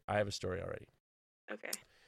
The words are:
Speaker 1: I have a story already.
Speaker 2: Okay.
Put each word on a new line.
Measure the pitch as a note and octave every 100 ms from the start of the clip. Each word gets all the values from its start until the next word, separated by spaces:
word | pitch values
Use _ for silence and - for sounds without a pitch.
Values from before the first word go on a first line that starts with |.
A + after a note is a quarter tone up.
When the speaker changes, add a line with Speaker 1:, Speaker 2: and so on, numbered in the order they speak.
| -
Speaker 1:
I | G2+
have | G#2
a |
story | - F#2 F2+
already. | F2+ - - _ _ _ _ _ -
Speaker 2:
Okay. | G#2+ - - - -